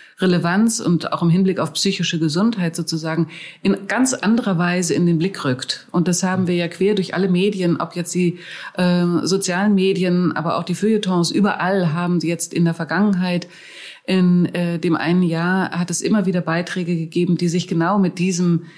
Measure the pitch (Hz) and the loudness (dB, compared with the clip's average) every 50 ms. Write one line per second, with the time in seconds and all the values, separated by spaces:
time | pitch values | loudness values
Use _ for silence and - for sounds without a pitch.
0 | - - _ - 190 190 175 165 151 170 180 202 226 226 226 - - - 170 156 | -20 -20 _ -2 0 2 2 2 2 2 2 2 2 2 0 0 0 0 0 0
1 | - - - 151 175 170 170 185 190 190 175 117 156 147 - - - 196 196 - | 0 -4 -4 0 2 2 4 4 2 2 2 0 -2 -4 -4 -2 -2 0 0 0
2 | 165 - 175 156 165 156 143 175 214 233 220 196 175 165 165 175 160 - 170 156 | -4 -4 -2 -2 -2 0 0 2 0 0 0 0 -2 -4 -4 -4 -6 -4 -6 -4
3 | 160 160 160 165 165 160 - - - - - - - 196 - - 196 196 196 240 | -4 -4 -2 -2 -2 -2 -4 -12 -18 -18 -16 -4 -2 -2 -2 -2 -2 -4 0 0
4 | 262 262 254 - - 202 226 233 240 208 185 160 175 175 175 185 180 160 - - | 0 0 0 0 0 2 2 2 2 0 0 0 0 0 0 0 0 0 0 2
5 | 175 175 170 156 170 196 196 - - 135 127 127 - - - - - - - 170 | 2 2 2 2 0 -2 -4 -4 -2 -2 -2 -2 -4 -8 -10 -10 -10 -4 -2 0
6 | 156 180 175 - 190 185 185 190 185 175 180 175 170 170 - - 185 208 214 196 | 0 0 0 0 0 0 0 0 0 0 0 0 -2 -4 -2 0 2 2 2 2
7 | 180 - - 185 196 190 180 175 196 208 202 190 180 175 160 - 170 170 - 175 | 0 -2 -2 -2 0 2 2 2 2 0 0 0 0 0 0 0 -2 -4 -6 -6
8 | 170 - - 180 180 175 175 - - - - - - - - - 180 180 175 175 | -6 -4 0 0 0 0 0 -2 -10 -16 -16 -14 -16 -10 -4 0 2 2 2 2
9 | 175 175 175 160 - 156 190 196 196 185 175 180 202 214 202 190 190 190 185 170 | 2 2 2 0 0 0 -2 -2 -2 -2 -2 0 2 2 2 4 4 2 2 2
10 | 185 180 175 180 180 170 - - 156 165 - 156 175 - 175 - 196 220 220 208 | 2 2 2 2 2 0 -2 -2 -2 -2 -4 -4 -4 -4 -4 0 0 2 2 2
11 | 208 185 185 175 170 170 - 226 196 196 - - 170 180 202 196 180 156 151 175 | 0 0 0 0 0 0 2 2 2 2 0 0 -2 0 0 0 0 0 0 -2
12 | 175 175 175 170 165 165 170 165 - - - 170 170 165 165 - 160 139 160 180 | -2 0 0 0 0 -2 -2 -4 -4 -4 0 0 0 0 0 -2 -4 -4 0 0
13 | 208 208 196 180 185 180 175 175 175 - - - - - - - - - - - | 2 2 2 0 0 0 -2 -2 -4 -6 -14 -20 -20 -20 -20 -20 -20 -20 -20 -12
14 | _ - 190 185 180 180 175 175 175 - - 175 175 170 170 165 165 180 165 - | _ -2 2 4 4 4 4 4 4 2 0 -2 -2 -2 -2 -2 0 0 0 0
15 | 143 160 180 185 180 165 165 165 170 180 185 190 180 - - 175 175 175 175 - | 0 2 2 2 2 2 2 0 0 2 2 0 0 -2 -2 -4 -4 -2 -4 -4
16 | - - 220 208 185 190 180 180 170 160 165 175 180 - - 185 175 170 175 165 | 0 0 2 2 2 0 0 -2 -2 -2 -2 -2 -2 -4 -4 -4 -2 -2 -2 -2
17 | 160 160 - 175 175 180 175 - 175 170 165 180 175 - 175 165 165 175 202 208 | -4 -4 -2 0 2 2 2 2 0 0 0 -2 -2 -2 -2 0 2 2 2 2
18 | 185 175 - 175 175 190 175 175 180 175 170 160 165 - - | 2 2 0 0 -2 -2 0 0 2 2 2 0 -2 -6 -14